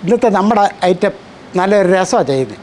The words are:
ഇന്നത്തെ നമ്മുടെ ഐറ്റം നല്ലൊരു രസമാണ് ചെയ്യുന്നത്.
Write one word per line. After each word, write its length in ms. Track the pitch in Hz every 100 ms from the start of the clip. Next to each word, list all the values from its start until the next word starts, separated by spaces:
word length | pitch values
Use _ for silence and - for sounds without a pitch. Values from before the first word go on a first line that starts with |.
ഇന്നത്തെ 260 | 185 233 240 196
നമ്മുടെ 280 | 202 214 202 - 180
ഐറ്റം 240 | 185 202 - - - - 180
നല്ലൊരു 300 | 190 208 185
രസമാണ് 340 | 185 185 240 151
ചെയ്യുന്നത്. 280 | 135 127 104